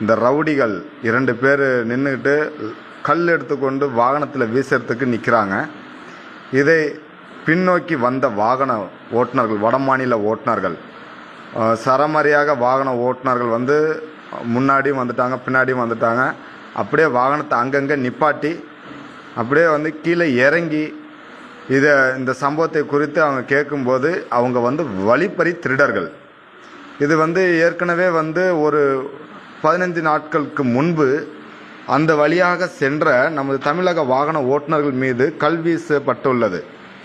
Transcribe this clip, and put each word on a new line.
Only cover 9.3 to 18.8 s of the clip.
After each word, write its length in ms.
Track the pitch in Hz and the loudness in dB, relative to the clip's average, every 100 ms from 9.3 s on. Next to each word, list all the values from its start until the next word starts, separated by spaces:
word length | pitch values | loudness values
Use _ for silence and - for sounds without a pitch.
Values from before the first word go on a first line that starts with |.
| 135 113 107 | 0 0 0
வடமாநில 540 | 107 127 135 131 127 | 0 2 0 0 0
ஓட்டுநர்கள், 640 | 117 104 110 - 107 92 80 - - - - - - - - | 0 0 -2 -2 0 -2 -4 -12 -20 -20 -20 -20 -20 -10 -2
அ, 200 | 113 113 | 0 0
சரமாரியாக 760 | - 131 151 156 147 147 147 143 | 2 2 2 2 2 2 2 2
வாகன 380 | 120 135 135 123 | 2 0 0 -2
ஓட்டுநர்கள் 500 | 123 127 135 123 120 | -2 -2 -2 -2 0
வந்து 560 | 113 127 151 156 156 - - - - 120 120 | 0 2 2 0 -2 -10 -18 -16 -10 -4 0
முன்னாடியும் 440 | 135 139 135 135 | 2 2 2 0
வந்துட்டாங்க, 360 | 123 120 123 127 - | -2 -2 -2 -2 -2
பின்னாடியும் 380 | 131 127 131 | 0 2 0
வந்துட்டாங்க. 480 | 117 117 120 120 135 160 - - - | -2 0 0 0 -2 -4 -14 -20 -12
அப்படியே 340 | - 101 147 160 | -8 -2 2 2
வாகனத்தை 500 | 123 127 147 101 127 | 2 0 0 -2 -2
அங்கங்க 380 | 123 139 139 147 | 0 -2 0 -2
நிப்பாட்டி, 680 | 123 - 156 139 147 170 - - | -2 0 0 0 -4 -6 -12 -20